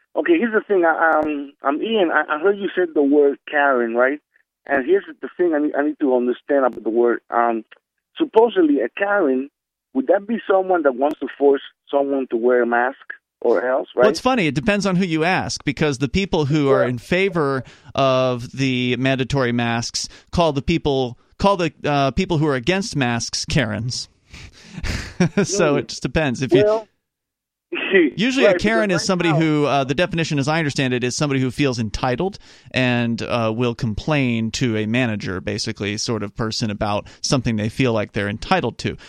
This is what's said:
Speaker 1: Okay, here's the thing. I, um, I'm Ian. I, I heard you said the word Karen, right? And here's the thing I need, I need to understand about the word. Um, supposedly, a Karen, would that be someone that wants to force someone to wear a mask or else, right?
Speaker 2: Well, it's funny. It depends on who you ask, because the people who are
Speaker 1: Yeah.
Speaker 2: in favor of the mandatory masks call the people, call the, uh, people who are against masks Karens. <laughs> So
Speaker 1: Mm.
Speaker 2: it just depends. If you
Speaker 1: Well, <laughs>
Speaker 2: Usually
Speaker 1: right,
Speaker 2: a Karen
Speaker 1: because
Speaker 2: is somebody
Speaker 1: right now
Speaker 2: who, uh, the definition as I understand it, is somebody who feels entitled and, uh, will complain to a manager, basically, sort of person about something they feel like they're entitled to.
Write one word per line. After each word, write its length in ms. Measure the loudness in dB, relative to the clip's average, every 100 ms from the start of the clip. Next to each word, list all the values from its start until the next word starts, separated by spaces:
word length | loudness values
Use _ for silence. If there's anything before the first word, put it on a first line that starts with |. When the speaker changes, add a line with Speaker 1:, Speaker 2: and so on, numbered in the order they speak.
| _ -6
Speaker 1:
Okay, 240 | 2 2
here's 140 | 2 0
the 60 | 0
thing. 180 | 2 2
I, 340 | 2 2 2
um, 340 | 0 -4 -8 -6
I'm 200 | -4 -2
Ian. 280 | -2 0 2
I, 240 | 0 -2 -2
I 20 |
heard 180 | 0 0
you 120 | -2 -2
said 200 | -2 0
the 80 |
word 340 | 2 4 2 0 -6
Karen, 440 | 0 2 2 0 0
right? 240 | 0 0 _ _ _ _ -4
And 220 | -4 2
here's 180 | 0 0 -14
the 80 | -14 -2
thing 180 | 0 0
I 40 |
need, 160 | -2 -2
I 80 |
need 160 | -4 -2
to 140 | 0 2
understand 500 | 0 -4 0 0 2
about 180 | -2 -4
the 40 |
word. 320 | 2 2 0 -2
Um, 340 | 0 0 0 -6 -20 _ _ _ -6
supposedly, 640 | 0 4 4 4 2 2
a 80 | 0
Karen, 600 | -2 0 2 2 0 -4 _ _ _ _
would 140 | -6 2
that 180 | 0 2
be 140 | -6 0
someone 360 | 0 2 2 2
that 100 | 2
wants 240 | -2 -2
to 80 | -10 2
force 260 | 4 4 0 _ -4
someone 380 | -2 0 -2 -2
to 60 | 0
wear 260 | 2 2
a 40 | 2
mask 300 | 2 0 -4 -16 -20 _ _
or 280 | 0 0 2
else, 200 | -2 -4 2
right? 60 |
Speaker 2:
Well, 80 | 2
it's 100 | 4
funny. 260 | 0 2 0
It 80 | 0
depends 320 | 0 0 0
on 80 | 0
who 100 | 0
you 200 | 0 0
ask, 400 | 0 -2 -6 -6
because 340 | 0 0 0
the 100 | -2
people 360 | -2 -2 0 0
who 240 | 2 4
are 140 | 2 2
Speaker 1:
Yeah. 60 |
Speaker 2:
in 80 | -2
favor 680 | -2 0 0 0 0 -2 -6 -18 -10 0
of 580 | 2 2 0 -2 -8
the 440 | -4 -2 0 -2 0
mandatory 540 | 0 0 -2 0 0
masks 560 | 0 0 -2 -4 -8 -10 -14 _
call 220 | 0 2
the 100 | 0
people, 560 | 0 0 0 0 0 -4 _ -2
call 180 | 0 2
the, 160 | 0 -2 -2
uh, 280 | 0 0
people 260 | 0 0 2
who 80 | 2
are 80 | 0
against 400 | 0 0 0 -2
masks 500 | -2 -2 -4 -8 -2
Karens. 640 | 0 0 -2 -6 -8 -12 _ _
<laughs> 500 | -20 -20 -20 -20 -12 -6 -6 -8 -2 -2 0 -2
So 300 | 2 2 2
Speaker 1:
Mm. 40 |
Speaker 2:
it 100 | -2
just 140 | -8
depends. 400 | -4 -2 -2 -2
If 100 | 2
you 120 | 4 4
Speaker 1:
Well, 240 | 0 -4 _ _ _ _ _ _ _ _ -8
<laughs> 420 | 0 2 2 2
Speaker 2:
Usually 280 | -2 4 4
Speaker 1:
right, 100 | 4
Speaker 2:
a 20 |
Karen 300 | 2 0 0
Speaker 1:
because 140 | 0
Speaker 2:
is 40 | 0
somebody 240 | 0 2
Speaker 1:
right 80 | 2
now 60 | 2
Speaker 2:
who, 180 | 2 2
uh, 180 | 2 0
the 100 | 0
definition 440 | 0 0 -2 -2
as 80 | 0
I 100 | 0
understand 340 | -2 0 0
it, 100 | 0 -2
is 120 | -2
somebody 240 | -2 0
who 100 | -2
feels 280 | 0 -2 -2
entitled 600 | -6 -4 -4 -2 -4 -6 -20 -20 -8
and, 520 | -2 0 0 -2 -4
uh, 300 | -2 -2 -2 -2
will 200 | -2 -2
complain 760 | -4 -4 -2 0 0 0 -4
to 240 | -2 -2 0
a 100 | 0
manager, 540 | 0 0 -2 -6 -6
basically, 560 | -6 -6 -6 -6 -6 -6
sort 260 | -4 -4
of 120 | -6 -6
person 360 | -6 -4 -4
about 360 | -4 -2 -2 -6 -10
something 340 | -2 -2 0 -2
they 120 | -4
feel 220 | 0 0 0
like 180 | -2
they're 160 | -4 -4
entitled 480 | -6 0 0 0 -6
to. 180 | -8 -8